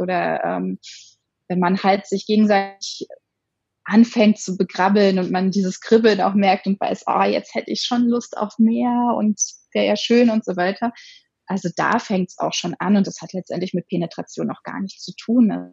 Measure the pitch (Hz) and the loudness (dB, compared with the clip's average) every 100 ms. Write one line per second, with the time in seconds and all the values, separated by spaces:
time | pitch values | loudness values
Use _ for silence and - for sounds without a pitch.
0 | 180 180 170 160 170 180 185 190 - - | -4 -2 -2 -2 -4 -4 -6 -8 -14 -20
1 | - _ _ _ - 180 175 190 196 202 | -20 _ _ _ -6 0 0 2 2 0
2 | - 196 - 214 214 196 196 196 - - | -2 -6 0 2 4 2 0 -8 -14 -12
3 | - - _ _ _ _ _ _ - 208 | -14 -18 _ _ _ _ _ _ 2 4
4 | 233 233 214 208 - 185 180 - 190 208 | 4 4 4 2 -2 -4 -4 0 2 4
5 | 202 190 175 180 190 196 185 - - 226 | 4 2 0 0 0 0 -2 -4 2 4
6 | 226 202 185 202 196 190 196 196 - 196 | 4 2 2 2 2 2 0 -2 -2 -4
7 | - - 196 208 - 226 - 220 - 240 | -2 0 0 0 -4 -8 -6 -6 -2 0
8 | 240 240 - - 208 - 226 233 240 240 | 0 0 -4 -8 -6 2 2 2 0 0
9 | 240 - 214 202 - - _ 208 208 208 | 0 0 -2 -2 -6 -10 _ -2 0 0
10 | - 233 240 220 - 180 180 202 240 - | 2 4 4 2 -2 -2 -2 -2 -6 -8
11 | - - _ _ - 185 180 - 151 233 | -18 -20 _ _ -8 -6 -6 -4 -2 -2
12 | - 185 180 - 160 - 165 - 180 208 | -2 -4 -4 -4 -6 -4 -6 -4 0 2
13 | 190 - 165 185 - 175 180 175 - 175 | 0 -4 -10 -10 -8 -8 -6 -6 -4 -4
14 | 170 - - - - - - 170 196 - | -6 -8 -12 -8 -8 -8 -12 -10 -10 -12
15 | - - - 247 220 - 180 | -18 -10 0 2 4 2 -8